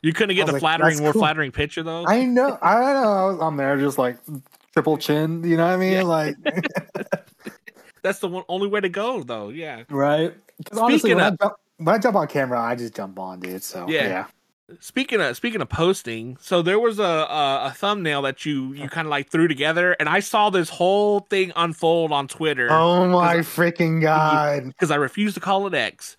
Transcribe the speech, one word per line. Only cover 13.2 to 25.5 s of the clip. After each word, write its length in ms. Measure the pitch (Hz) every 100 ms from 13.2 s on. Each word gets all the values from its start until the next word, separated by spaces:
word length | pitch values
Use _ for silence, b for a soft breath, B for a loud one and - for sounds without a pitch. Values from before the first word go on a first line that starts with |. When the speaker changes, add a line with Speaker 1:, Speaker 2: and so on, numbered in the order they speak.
| 95 92
Speaker 2:
dude. 240 | 90 92
So, 240 | - 190 175
Speaker 1:
Yeah. 140 | 160 120
Speaker 2:
yeah. 180 | 92 95 _ _ _ _ 170
Speaker 1:
Speaking 420 | - - 262 220
of, 140 | 147 123
speaking 240 | 240 220
of 80 | 135
posting, 680 | - 170 190 120 113 117 127
so 220 | - 180
there 160 | 170 202
was 180 | 233 208
a, 60 |
a, 600 | 196 160 156 151 139 135 135
a 40 | 127
thumbnail 480 | 202 208 165 143
that 220 | 139 131 156
you, 260 | 143 131
you 160 | 139 139
kinda, 200 | 165 156
like, 200 | 143 139
threw 180 | 160 165
together, 480 | 135 147 160 180 175
and 100 | 151
I 120 | 180
saw 280 | 202 220 208
this 200 | 185 160
whole 500 | - 180 202 208 202
thing 300 | 202 196 185 165
unfold 560 | 170 160 165 170 160
on 160 | 147 139
Twitter. 420 | - 160 135 123
Speaker 2:
Oh 360 | 160 165 180 180
my 300 | 180 170 170
Speaker 1:
'Cause 80 | 160
Speaker 2:
freaking 540 | - 170 175 165 160
God. 680 | 156 156 156 151 147 143 131 -
Speaker 1:
'cause 100 | 160
I 40 | 147
refuse 400 | 135 - 208 185
to 40 |
call 280 | 190